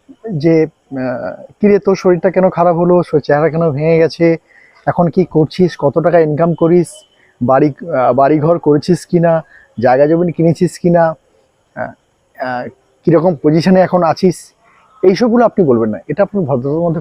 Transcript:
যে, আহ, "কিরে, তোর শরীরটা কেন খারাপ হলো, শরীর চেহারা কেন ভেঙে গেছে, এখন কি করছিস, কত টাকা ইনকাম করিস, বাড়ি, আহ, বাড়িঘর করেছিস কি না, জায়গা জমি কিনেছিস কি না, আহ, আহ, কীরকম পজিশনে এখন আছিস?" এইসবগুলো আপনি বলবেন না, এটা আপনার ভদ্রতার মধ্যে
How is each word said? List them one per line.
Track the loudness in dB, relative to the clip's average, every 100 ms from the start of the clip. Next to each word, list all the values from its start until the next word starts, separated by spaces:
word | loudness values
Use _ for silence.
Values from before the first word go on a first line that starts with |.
| _ -18 -10
যে, | -4 0 0
আহ, | 0 -6 _ -10 -8 -8 -10 -14 -20 _
"কিরে, | 2 2
তোর | 0 -2
শরীরটা | 0 0 0
কেন | 0 0
খারাপ | 0 0 0
হলো, | 2 0
শরীর | 0 -4
চেহারা | 0 0 0
কেন | -2 -2
ভেঙে | -2 0 2
গেছে, | 0 0 0 0 -6 _ _ _ -4
এখন | -2 0
কি | 0
করছিস, | 0 0 -2 0 -2 0
কত | -2 0
টাকা | 2 2
ইনকাম | 2 0 -2
করিস, | 0 2 2 0 -8 _ _ _ _
বাড়ি, | 0 2 2
আহ, | -2 -6 -2 0
বাড়িঘর | 2 2 2 0 0
করেছিস | 0 0 0 -2 0
কি | 0
না, | 0 0 -4 -18 _ -4
জায়গা | 0 2 2
জমি | 2 -2
কিনেছিস | 0 0 0 -2 -2
কি | 0
না, | 2 0
আহ, | -4 _ _ _ _ _ -12 -12 -14 _ _ _ -10
আহ, | -8 -8 -10 -16 _ _
কীরকম | 0 2 2 0
পজিশনে | 0 0 2 2
এখন | 2 0
আছিস?" | -2 0 -2 -2 -10 _ _ _ _ _
এইসবগুলো | 0 2 0 2
আপনি | 2 2
বলবেন | 2 2 0
না, | -4 -8
এটা | -4
আপনার | -2 -2
ভদ্রতার | -4 -4 -4 -4
মধ্যে | -4 -4